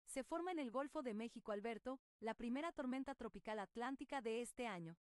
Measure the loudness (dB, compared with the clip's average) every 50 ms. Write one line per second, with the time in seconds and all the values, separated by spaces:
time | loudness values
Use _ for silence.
0 | _ -4 -2 -2 0 2 2 2 2 2 2 2 0 2 2 0 0 0 0 0
1 | 0 0 0 0 0 -2 -4 -6 -2 0 0 0 2 0 0 -2 -2 -4 -4 -4
2 | _ _ _ -4 -2 -2 0 0 2 2 2 2 2 0 0 0 0 2 2 2
3 | 0 0 -2 -4 -4 -6 -6 -6 -4 -2 0 0 0 -2 -2 0 0 0 0 -2
4 | -2 -2 0 0 2 2 2 2 0 -2 -2 -2 -2 -2 -2 -2 -4 -6 -8 -10
5 | _